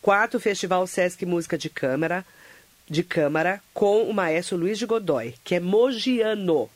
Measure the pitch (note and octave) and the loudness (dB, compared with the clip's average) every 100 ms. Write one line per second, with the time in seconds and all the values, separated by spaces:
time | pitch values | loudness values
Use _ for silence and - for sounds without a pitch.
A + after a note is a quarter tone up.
0 | - G3+ A3+ A#3+ A3 G3 F#3 F#3 F#3 - | 4 4 2 0 -2 -2 0 0 0 0
1 | F3+ - F3+ F3 E3 D#3+ D3 - C3+ C3 | -2 -2 -2 -2 -2 -6 -6 -4 -2 0
2 | D#3+ F3+ F#3 - - - _ _ _ D#3 | 0 -2 -6 -20 -20 -20 _ _ _ -4
3 | F3 E3+ D3 D#3 E3+ G3+ _ - G#3 G#3 | -2 0 0 2 0 -2 _ 0 2 4
4 | A3+ G#3 F3 D#3+ F3 F3+ F3 G#3 A3+ A3+ | 2 0 0 -2 -2 -2 -2 -2 -2 -2
5 | F#3 C3+ A#2 A#2+ - F3 F3 G#3 B3+ A#3 | 0 -2 -2 -12 -2 -2 2 4 4 2
6 | B3+ B3 A3 G#3+ F#3 D#3 G#2+ | 0 0 0 0 2 0 0